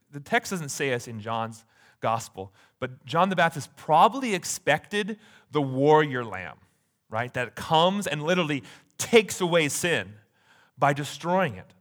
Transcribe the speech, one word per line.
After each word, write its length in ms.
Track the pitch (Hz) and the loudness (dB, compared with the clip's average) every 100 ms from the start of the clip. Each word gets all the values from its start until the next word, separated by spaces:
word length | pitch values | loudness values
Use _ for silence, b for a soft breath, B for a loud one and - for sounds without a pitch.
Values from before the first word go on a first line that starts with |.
| _ | _
the 100 | 143 | -16
text 300 | 139 233 - | -4 -4 -2
doesn't 200 | 185 143 | -8 -8
say 240 | - 139 | -4 -2
us 120 | 120 123 | -2 -6
in 140 | 113 | -12
John's 460 | 110 113 113 110 _ b b b | -6 -4 -6 -10 _ b b b
gospel, 540 | 120 113 - - 95 b b b | -2 -2 -4 -14 -16 b b b
but 240 | 127 131 | -10 -10
John 240 | 120 165 190 | -4 2 2
the 80 | 180 | 4
Baptist 400 | 165 151 - - | 2 0 -12 -14
probably 580 | - 156 214 269 254 | 2 6 6 4 -2
expected 840 | 180 - - 151 151 - 208 208 214 B B B | -2 -4 -4 0 0 0 -4 -4 -8 B B B
the 100 | 151 | -2
warrior 640 | 135 131 143 156 151 127 | -2 2 4 6 4 -4
lamb, 320 | 113 92 85 - _ _ _ _ _ | -8 -10 -12 -16 _ _ _ _ _
right, 240 | 110 123 | -4 -4
that 200 | 127 120 | -4 -6
comes 520 | - - 160 175 202 185 | -8 2 4 4 2 -4
and 160 | 151 | -4
literally 400 | 156 180 151 143 - B B - | 0 0 0 -4 -8 B B -10
takes 460 | - 233 220 - | 4 4 4 -2
away 260 | 175 170 147 | 2 2 2
sin 460 | - 175 135 95 107 _ b b b b - | -2 -2 -2 -4 -14 _ b b b b 0
by 160 | 143 | 0
destroying 640 | 143 143 - 170 185 170 92 | 0 -6 -8 -2 0 0 -6
it, 180 | - _ | -16 _